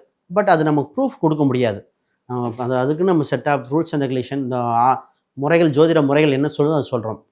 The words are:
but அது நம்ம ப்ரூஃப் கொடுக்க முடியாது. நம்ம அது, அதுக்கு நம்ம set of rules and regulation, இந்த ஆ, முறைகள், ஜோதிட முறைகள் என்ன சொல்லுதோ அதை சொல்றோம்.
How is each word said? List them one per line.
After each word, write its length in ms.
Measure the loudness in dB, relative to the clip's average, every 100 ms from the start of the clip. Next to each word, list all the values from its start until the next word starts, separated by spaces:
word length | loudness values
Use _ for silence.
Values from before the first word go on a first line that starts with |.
| _ _ _
but 180 | -2 2
அது 140 | 2
நம்ம 180 | 2 0 -2
ப்ரூஃப் 280 | -4 -4 0
கொடுக்க 240 | 0 2
முடியாது. 340 | 0 2 0 -2 -12 _ _ _ -10
நம்ம 220 | -6 -6 -4
அது, 180 | -2 -2
அதுக்கு 260 | -2 0
நம்ம 220 | 0 0 0
set 180 | -2 -2
of 140 | -2 -2
rules 220 | -4 -2
and 120 | -4
regulation, 340 | -2 -4 -4 -6
இந்த 200 | -4 -4 -2
ஆ, 120 | 2 2 0 -6 _ _ -8
முறைகள், 320 | 0 2 2
ஜோதிட 360 | 4 4 4
முறைகள் 260 | 2 2 2
என்ன 180 | 2 -2
சொல்லுதோ 260 | 0 0
அதை 120 | 0 -2
சொல்றோம். 320 | -6 -6 -10 _